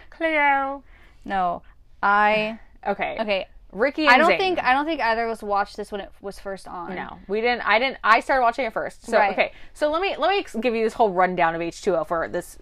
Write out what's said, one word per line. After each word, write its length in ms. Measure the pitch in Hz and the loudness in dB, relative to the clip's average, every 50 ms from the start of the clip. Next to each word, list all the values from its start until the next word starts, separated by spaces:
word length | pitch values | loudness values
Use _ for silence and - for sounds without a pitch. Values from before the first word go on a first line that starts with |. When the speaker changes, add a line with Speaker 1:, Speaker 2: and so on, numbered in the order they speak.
| - - | -18 -18
Speaker 1:
Cleo. 720 | - - 330 320 311 302 285 285 277 269 269 269 277 277 - - - - - - - - - | -10 -6 -4 -2 0 2 2 2 2 2 0 -4 -6 -10 -14 -18 -20 -20 -20 -20 -20 -16 -10
Speaker 2:
No, 380 | 220 196 190 180 175 - - - - - - - - - - - | -4 -2 0 0 0 -2 -4 -10 -16 -20 -20 -20 -20 -8 -2 0
I 560 | 202 208 208 214 208 214 214 214 214 226 220 - - | 2 4 4 4 4 4 2 0 -4 -6 -10 -14 -20
Speaker 1:
<sighs> 160 | - - - 202 | -20 -8 -4 -4
Okay. 300 | 202 202 175 - - - | -4 -2 -4 -6 -4 -4
Speaker 2:
Okay. 280 | 226 208 202 185 - - - - - - | -4 -2 -2 -4 -4 -6 -14 -20 -20 -14
Speaker 1:
Ricky 340 | - 190 233 285 - 320 311 285 | -4 -2 -2 0 0 2 4 4
Speaker 2:
I 60 | 247 | 6
Speaker 1:
and 60 | 262 | 6
Speaker 2:
don't 60 | 320 349 | 6 4
Speaker 1:
Zane. 60 | 349 - | 4 2
Speaker 2:
think, 200 | 392 381 349 - - | 2 0 0 0 0
I 100 | 247 254 | 2 2
don't 120 | 277 294 | 2 0
think 140 | 320 330 277 | -2 -2 -2
either 240 | 220 226 220 226 233 | 0 0 0 0 -2
of 60 | 226 | -4
us 100 | 226 214 | -4 -6
watched 360 | 220 208 202 196 202 - - - | -6 -2 -2 -2 -2 -2 -6 -10
this 140 | 208 - | -10 -8
when 100 | 214 202 | -8 -10
it 100 | 190 - - - | -10 -12 -16 -16
was 180 | - 202 190 - | -14 -14 -12 -12
first 280 | - 202 196 185 - - | -10 -12 -12 -12 -12 -14
on. 260 | - 180 170 - 185 | -14 -12 -12 -10 -10
Speaker 1:
No, 260 | 170 135 - - - - - | -10 -10 -10 -14 -14 -8 -4
we 120 | 196 214 | -2 0
didn't. 200 | 220 240 247 226 | 2 2 0 0
I 180 | - - - 226 | 2 4 4 4
didn't. 180 | 254 269 240 - - | 4 0 -4 0 2
I 160 | 208 220 240 | 4 4 4
started 240 | - - 285 262 247 | 4 2 2 2 2
watching 220 | 226 - - 254 | 2 2 0 -2
it 80 | 220 - | -4 -4
first. 320 | 175 147 - - - - | -4 -6 -6 -8 -12 -4
So, 120 | - 226 - | 0 2 2
Speaker 2:
Right. 140 | 214 196 | 4 2
Speaker 1:
okay. 220 | 190 - 202 - - - - - - | 2 0 -2 -2 -4 -10 -18 -18 -6
So 160 | - 302 302 | -2 -2 0
let 120 | 302 330 | 0 0
me, 140 | 381 381 - - | -2 -2 -2 -2
let 120 | 277 349 | 0 0
me 100 | 392 403 | 0 0
ex-, 160 | 311 - - | -2 -4 -6
give 200 | 226 220 254 226 | -4 -2 -2 0
you 80 | 226 220 | 0 0
this 100 | 220 - | -2 0
whole 180 | - 233 202 | 2 0 2
rundown 440 | 180 185 180 185 185 180 170 165 165 | 2 2 2 2 2 2 0 0 0
of 60 | 165 | -2
H 200 | 170 170 - - | -4 -6 -8 -4
two 140 | - 208 175 | -2 0 0
O 80 | 165 - | 0 0
for 240 | - 175 165 151 104 | 0 -2 -2 -2 -2
this, 300 | - 180 175 - - - | -4 -6 -8 -8 -12 -12